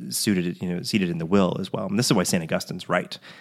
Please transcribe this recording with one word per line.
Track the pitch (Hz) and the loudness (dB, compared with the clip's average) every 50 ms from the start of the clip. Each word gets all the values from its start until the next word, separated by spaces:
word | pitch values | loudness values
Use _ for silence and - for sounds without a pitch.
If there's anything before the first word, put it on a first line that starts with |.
| - - | -10 -6
suited, | 92 - - 113 101 90 85 87 85 - | -4 -2 2 2 2 2 2 0 -2 -4
you | - 90 87 | -4 -4 -4
know, | 87 | -4
seated | - - - 107 95 87 | -4 0 0 2 2 2
in | 85 82 | -2 -2
the | 82 80 | -2 2
will | 95 101 95 87 - - | 4 4 4 4 2 -2
as | 95 92 | -4 -6
well. | - 107 104 95 | -4 -6 -4 -2
And | 101 104 | 0 0
this | 120 - | 2 4
is | 139 | 4
why | 98 90 | 2 2
Saint | - - 90 82 | 2 0 -2 0
Augustine's | 80 92 90 - - - 90 - - | 0 -2 -4 -4 -4 -10 -10 -6 -2
right | 87 90 87 - - - - - - - | 0 0 -2 -2 -10 -16 -16 -18 -20 -20